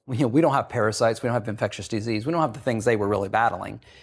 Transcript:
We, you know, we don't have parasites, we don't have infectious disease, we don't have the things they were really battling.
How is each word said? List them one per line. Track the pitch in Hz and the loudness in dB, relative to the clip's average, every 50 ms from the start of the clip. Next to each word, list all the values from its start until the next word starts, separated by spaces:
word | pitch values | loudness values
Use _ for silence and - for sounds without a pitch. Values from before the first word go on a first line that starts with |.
| _ | _
We, | - 131 | -4 -2
you | 117 | 0
know, | 143 113 | 2 2
we | 110 156 | 4 4
don't | 165 147 | 4 4
have | 135 135 - - | 4 2 0 0
parasites, | - 120 107 110 107 - 120 113 117 - | 0 0 0 0 2 2 2 2 2 0
we | - 120 | -2 -2
don't | 120 | -2
have | 120 104 | -2 -2
infectious | 117 107 113 113 101 - - 101 | -4 -4 -4 -4 -4 -4 -6 -8
disease, | - 117 107 104 117 110 107 110 | -6 -4 -4 -2 -2 -4 -2 -2
we | 147 | -2
don't | 170 165 | 0 0
have | 156 131 110 | 0 -2 -2
the | 135 | -4
things | - 135 117 110 104 | -4 -2 -2 0 2
they | 120 113 | 2 2
were | 104 101 | 2 2
really | 101 104 98 101 98 | 2 0 0 0 0
battling. | 104 110 120 113 90 92 95 98 104 117 - - - - | 2 2 2 2 0 -2 -6 -10 -12 -14 -16 -20 -20 -20